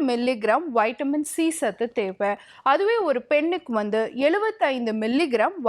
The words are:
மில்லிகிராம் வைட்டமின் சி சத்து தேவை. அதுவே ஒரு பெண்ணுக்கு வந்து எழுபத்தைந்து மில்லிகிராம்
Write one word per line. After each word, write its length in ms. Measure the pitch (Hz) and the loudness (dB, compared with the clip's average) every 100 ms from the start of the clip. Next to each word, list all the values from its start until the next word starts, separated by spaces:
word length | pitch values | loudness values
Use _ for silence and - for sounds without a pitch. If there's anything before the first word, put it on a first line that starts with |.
| 269 | 2
மில்லிகிராம் 580 | 240 247 240 214 254 339 233 | 0 0 0 2 2 2 0
வைட்டமின் 500 | 220 240 277 302 294 | 0 0 -2 -2 -2
சி 120 | - 330 320 | -2 -2 0
சத்து 260 | 240 - 240 240 | -4 -2 -4 -2
தேவை. 320 | 190 185 202 196 - - 262 | -4 -2 -2 -2 -8 -4 2
அதுவே 260 | 302 403 466 339 | 2 2 0 0
ஒரு 100 | 247 - | -2 0
பெண்ணுக்கு 400 | 294 320 359 - 220 | 0 0 -2 -2 -4
வந்து 200 | 208 220 220 247 285 | 0 -2 -2 0 2
எழுபத்தைந்து 640 | 403 440 440 302 262 226 214 | 2 0 0 -2 0 -2 -2
மில்லிகிராம் 520 | 220 262 330 233 262 381 | 0 0 2 2 0 0